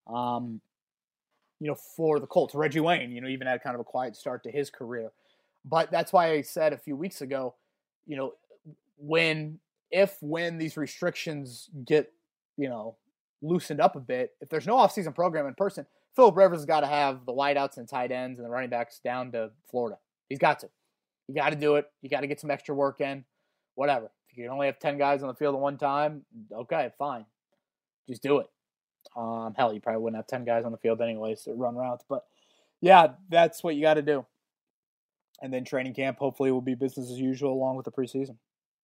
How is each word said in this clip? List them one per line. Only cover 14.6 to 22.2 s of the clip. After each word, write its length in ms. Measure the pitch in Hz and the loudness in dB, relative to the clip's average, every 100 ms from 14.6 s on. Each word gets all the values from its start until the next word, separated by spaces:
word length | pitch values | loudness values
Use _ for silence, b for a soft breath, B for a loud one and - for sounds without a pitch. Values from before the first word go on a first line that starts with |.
| 143 | 2
no 120 | 254 | 6
off-season 340 | 208 - 160 | 6 4 -6
program 360 | 143 180 160 139 | 0 0 0 -4
in 60 | |
person, 320 | 127 196 - - _ _ - | -2 -2 -4 -14 _ _ 8
Phillip 220 | 240 190 | 8 10
Rivers 220 | 190 170 | 8 6
has 60 | 147 | 0
gotta 220 | 156 139 | 2 2
have 380 | 147 139 131 123 | 2 2 0 -4
the 80 | |
wideouts 420 | 127 143 143 139 - | 0 2 2 0 -4
and 140 | 117 | -8
tight 240 | 135 127 | -6 -4
ends 260 | 127 127 123 | -4 -6 -10
and 60 | 117 | -8
the 40 | |
running 200 | 120 123 | -6 -4
backs 300 | 120 120 - | -4 -4 -8
down 340 | 123 127 123 | -6 -6 -6
to 180 | 117 110 113 _ | -6 -6 _ _
Florida. 280 | 127 117 98 _ _ - | -4 -4 -6 _ _ -10
He's 100 | 135 | 0
got 200 | 165 143 | 2 2
to. 100 | - _ _ _ _ _ - | -4 _ _ _ _ _ -8
You 80 | 143 | -2
gotta 220 | 143 151 | 0 2
do 180 | 147 147 | 2 2
it. 160 | 143 _ | 0 _
You 80 | 131 | -4
gotta 180 | 139 | -4